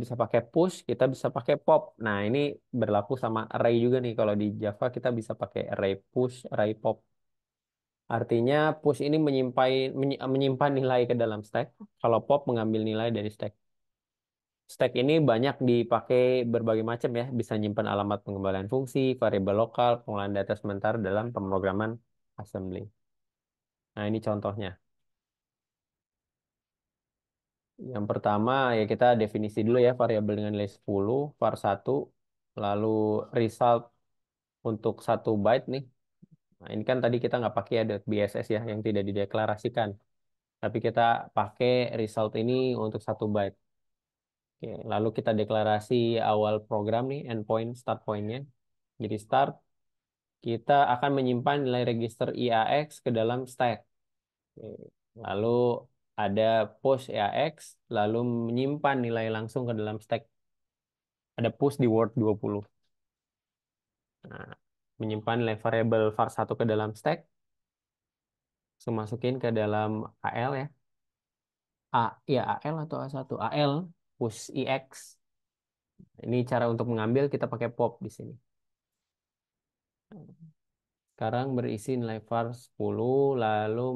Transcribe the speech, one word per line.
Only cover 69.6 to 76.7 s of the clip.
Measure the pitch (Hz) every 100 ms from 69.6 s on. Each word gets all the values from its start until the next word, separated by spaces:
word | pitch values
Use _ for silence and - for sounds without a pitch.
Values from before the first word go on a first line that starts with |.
| 107 107 110 107 113 _ -
A |
L | - 123 139
ya. | 147 _ _ _ _ _ _ _ _ _ _ _ _
A, | 127 113 - -
ya, | 131 107
A | 104 143
L | 160
atau | 151 131
A | 131
satu? | 139 131 135
A | 107
L | 147 147 143 180 - _ _
push | 120 - -
I | 143 131
X. | 131 131 - - - _ _ _ _ _ _ _ _ - _ -
Ini | 123 123
cara | 123 120